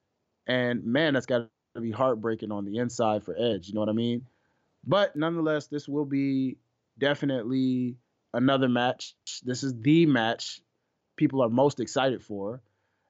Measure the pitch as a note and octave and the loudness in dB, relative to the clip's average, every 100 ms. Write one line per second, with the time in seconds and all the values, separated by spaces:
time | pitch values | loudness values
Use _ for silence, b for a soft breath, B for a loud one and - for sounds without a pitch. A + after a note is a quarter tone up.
0 | _ _ _ _ - B2+ B2 A#2+ A2 C3 | _ _ _ _ -4 -2 0 -2 0 2
1 | D#3+ C3+ - B2 A2+ _ _ - A#2 A2 | 2 0 0 -2 -2 _ _ -8 -6 0
2 | C3 A2+ A2+ A2 G#2+ G#2 G2 G#2+ B2 - | 0 0 -2 -4 -4 -6 -4 -4 -4 0
3 | A2+ G#2+ F#2+ F2 A#2+ G2+ F2+ G#2 G#2+ G#2+ | 0 0 -2 -2 -2 -2 -4 -2 0 0
4 | A#2+ A#2+ C3 _ _ _ _ _ - F#3+ | 0 -2 -6 _ _ _ _ _ 0 2
5 | G3+ D3+ D#3+ E3+ D#3 D3+ - D3 C#3+ C#3+ | 2 0 -4 0 0 -2 -4 -8 -4 -4
6 | C#3+ C#3 C#3 C3+ C3 - _ _ _ - | -2 -2 0 0 -2 -6 _ _ _ -2
7 | C3+ C#3+ C#3+ C3 A2 C3 C3 B2+ B2 B2 | 0 0 0 -2 -2 0 0 0 -2 -6
8 | _ _ _ A#2 C3 C3+ C3 A#2+ B2 - | _ _ _ 0 4 4 4 2 0 -2
9 | - - - - B2 B2 C3+ A#2+ A2 E3 | -8 -16 -16 -10 -8 -6 -6 -2 4 6
10 | D#3+ B2+ A2+ A#2 - - _ _ _ _ | 6 4 2 -2 -8 -14 _ _ _ _
11 | _ - D3 C3+ A#2+ A#2+ C#3+ C3+ A2+ C3+ | _ -2 0 2 2 4 4 2 -4 0
12 | C3+ A2 - G2+ G2 B2+ - _ _ _ | 0 -2 -6 -8 -8 -10 -16 _ _ _